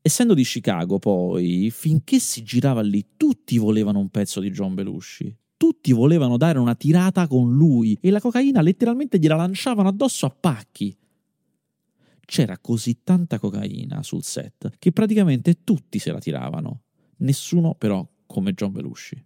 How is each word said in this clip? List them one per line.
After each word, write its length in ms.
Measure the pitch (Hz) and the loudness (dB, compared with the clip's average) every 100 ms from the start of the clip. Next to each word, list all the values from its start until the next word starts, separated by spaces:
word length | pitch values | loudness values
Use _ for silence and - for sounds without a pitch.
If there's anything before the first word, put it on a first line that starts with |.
Essendo 340 | - - 240 | -2 0 2
di 100 | 175 | 4
Chicago, 540 | 127 - 104 92 87 98 | 2 -2 -4 -2 -2 -2
poi, 680 | 107 95 90 90 87 87 104 | 0 0 0 -2 0 0 -2
finché 500 | 117 - 156 - 262 | -2 0 0 2 0
si 220 | - - | 0 -8
girava 360 | 107 120 139 123 | -4 -2 0 0
lì, 240 | 104 101 - _ | 0 -2 -4 _
tutti 420 | 302 262 - 117 | 0 0 -2 0
volevano 400 | 107 110 104 101 | 2 2 2 0
un 100 | 98 | -2
pezzo 300 | - 101 - | -2 -4 -4
di 100 | 98 | -6
John 240 | 98 98 | -6 -6
Belushi. 640 | 95 98 98 - - - 107 _ _ | -6 -8 -10 -14 -12 -12 -14 _ _
Tutti 340 | 330 320 - | 0 0 0
volevano 440 | 120 131 170 131 120 | 4 4 4 2 2
dare 240 | 165 147 | 2 2
una 160 | 120 117 | 0 0
tirata 500 | 143 165 185 190 170 | 2 4 4 0 2
con 260 | 127 120 | 2 4
lui 460 | 127 165 127 113 104 | 4 6 4 2 2
e 100 | 185 | 2
la 100 | 202 | 2
cocaina 420 | 247 240 277 262 | 2 0 2 4
letteralmente 560 | 156 - 226 240 285 190 | 2 2 0 0 0 2
gliela 160 | 156 | 4
lanciavano 540 | 156 175 190 - 233 190 | 2 -2 -4 -4 0 0
addosso 360 | 196 262 - | 2 -2 0
a 60 | 135 | -6
pacchi. 680 | - 180 120 - - 101 90 _ _ _ _ _ _ _ _ _ _ _ _ | -2 -2 -2 -8 -10 -10 -10 _ _ _ _ _ _ _ _ _ _ _ _
C'era 340 | _ - 123 90 | _ -2 -2 -4
così 420 | - 117 120 117 | -6 -4 -2 -6
tanta 380 | - 185 170 110 | 0 0 0 -4
cocaina 600 | 104 101 101 - - - | -4 -6 -8 -8 -10 -10
sul 180 | 101 87 | -8 -10
set 480 | - - - _ - - | -8 -10 -12 _ -12 -2
che 140 | - | -2
praticamente 720 | 165 214 214 190 131 143 170 | 2 0 2 2 2 2 0
tutti 340 | - 185 _ 104 | 0 -4 _ -8
se 140 | - | -6
la 80 | 80 | -8
tiravano. 640 | - 71 62 - - - _ _ _ _ | -6 -8 -8 -8 -8 -10 _ _ _ _
Nessuno, 560 | 131 135 - 175 165 | -2 -2 0 0 0
però, 340 | 143 107 98 - _ | -2 -2 -4 -6 _
come 280 | _ - 98 | _ -6 -4
John 160 | 92 101 | -4 -6
Belushi. 500 | 98 71 60 - - | -6 -12 -14 -18 -20